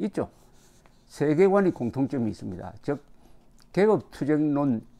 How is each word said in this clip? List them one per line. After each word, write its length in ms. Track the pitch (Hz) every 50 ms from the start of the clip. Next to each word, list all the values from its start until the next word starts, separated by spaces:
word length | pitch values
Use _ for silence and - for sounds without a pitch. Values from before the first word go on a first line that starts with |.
| 190
있죠. 260 | 214 - - - - - _ - _ - - - - _ - _ - - _ _
세계관이 640 | _ - - 147 147 151 151 190 196 190 202 196 180
공통점이 600 | - - 127 117 - 127 139 - - 135 117 107
있습니다. 440 | 98 - - 95 92 87 95 90 95 - -
즉, 200 | - 143 151 - - - - - - - - - - - - - - -
계급투쟁론 1120 | 175 196 220 214 147 - - - - 143 135 156 147 151 151 143 143 143 139 120 110 - - - -